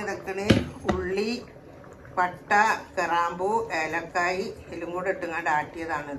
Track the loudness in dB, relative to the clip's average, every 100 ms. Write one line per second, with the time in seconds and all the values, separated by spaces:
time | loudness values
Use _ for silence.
0 | -4 -4 -4 -2 4 4 2 0 0 2
1 | 0 0 0 -2 -6 -16 -18 -18 -18 -18
2 | -4 0 0 0 2 6 6 4 -2 -2
3 | 2 2 2 2 2 2 0 0 0 -2
4 | -2 0 2 0 -2 -8 -10 -8 -6 -2
5 | -2 -2 -2 -2 2 2 2 -4 -4 -4
6 | -4